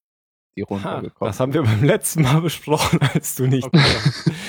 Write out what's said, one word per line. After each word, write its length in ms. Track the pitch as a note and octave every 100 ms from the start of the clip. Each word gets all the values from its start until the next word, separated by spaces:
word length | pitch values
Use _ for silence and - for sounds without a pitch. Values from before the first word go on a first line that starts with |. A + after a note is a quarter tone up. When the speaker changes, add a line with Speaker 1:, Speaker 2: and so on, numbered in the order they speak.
| _ _ _ _ _ -
Speaker 1:
die 60 |
Speaker 2:
Ha, 60 | -
Speaker 1:
runtergekommen 640 | G2+ C#3 D#3+ A2 - -
Speaker 2:
das 100 | G2+
haben 120 | C3
wir 100 | C#3+
beim 200 | B2+ G#2+
letzten 380 | C#3 G3+ - D#3+
Mal 180 | B2+ D3+
besprochen, 600 | E3 - - D3 - E3
<laughs> 140 | C#3
als 200 | D#3 - -
du 100 | C3
nicht 200 | C3 B2+
Speaker 1:
Okay. 120 | E3
Speaker 2:
da 40 |
warst. 460 | C3+ - A2 - - D#3